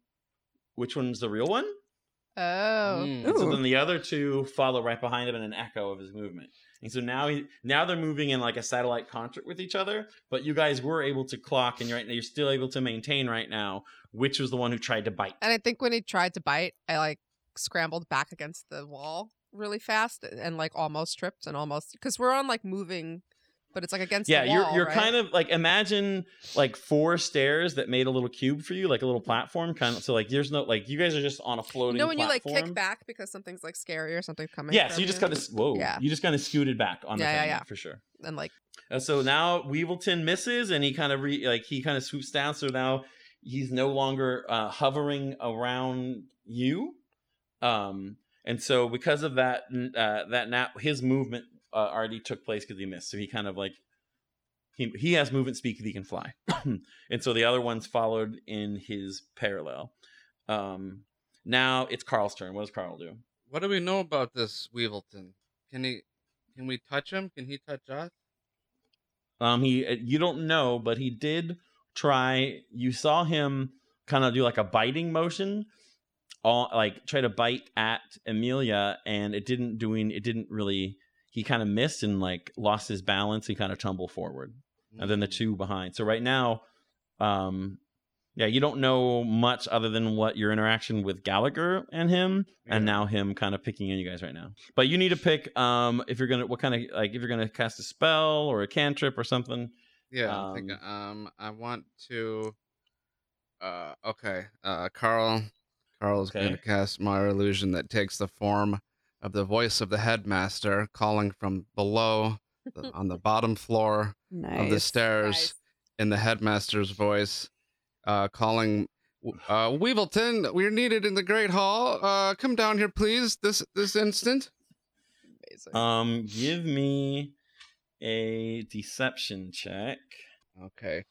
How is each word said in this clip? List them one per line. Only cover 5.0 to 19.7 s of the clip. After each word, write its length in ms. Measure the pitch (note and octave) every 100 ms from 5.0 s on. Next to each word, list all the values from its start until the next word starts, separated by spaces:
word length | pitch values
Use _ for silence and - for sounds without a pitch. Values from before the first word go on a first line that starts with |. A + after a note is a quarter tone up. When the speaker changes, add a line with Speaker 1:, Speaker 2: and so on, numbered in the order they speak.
Speaker 1:
behind 260 | B2 A#2+ B2
him 60 | A#2
in 60 |
an 120 | G#2+
echo 380 | G2+ A2+ A2+ G2+
of 80 | G2
his 140 | F#2+
movement. 380 | G#2 G#2 F2 - _ _ _
And 100 | A2+
so 80 | B2+
now 260 | A#2+ B2+ D3
he, 200 | D3 C#3+ -
now 220 | A#2+ C#3+ F3
they're 120 | E3+
moving 320 | D#3+ D3 C#3+
in, 100 | C3
like, 160 | A#2 A#2
a 80 |
satellite 460 | A2+ B2 B2 A#2+ -
concert 360 | B2 A#2 G#3 -
with 140 | E3+
each 160 | F#3 G3
other, 320 | F#3+ G#3+ G#3+ - _
but 140 | C3
you 100 | C#3+
guys 280 | D3+ D3+ C3+
were 200 | C3 D#3+
able 220 | C#3 C3+ C3
to 120 | A2+
clock, 440 | - C#3 B2 A#2+
and 100 | A#2+
right 140 | A#2 A2
now 60 |
you're 80 | A#2
still 280 | A2+ - C#3+
able 200 | C3+ B2+
to 120 | C3
maintain 460 | B2+ A2+ A2 C#3 B2+
right 220 | A2+ -
now 340 | A2 G2+ F#2+ - - -
which 280 | G#2+ C3+ C3+
was 120 | C3
the 60 | B2
one 140 | A#2+
who 60 | A#2+
tried 280 | - A2+ G#2+
to 60 |
bite. 240 | F#2 G2 -
Speaker 2:
And 100 | G#3+
I 40 | A3+
think 240 | A#3 A3+
when 100 | B3+
he 100 | A#3
tried 320 | F#3+ F#3+ F3+ F3
to 60 |
bite, 340 | D3+ D3 F3 - -
I, 100 | D#3+
like, 220 | D#3 D3+ _ _ _ -
scrambled 540 | - F3 D#3+ E3 E3+
back 220 | C#3 D3
against 380 | E3+ D3+ E3 -
the 160 | D3 C#3+
wall 440 | C#3 D3 E3 A3 _ _
really 280 | G3+ G#3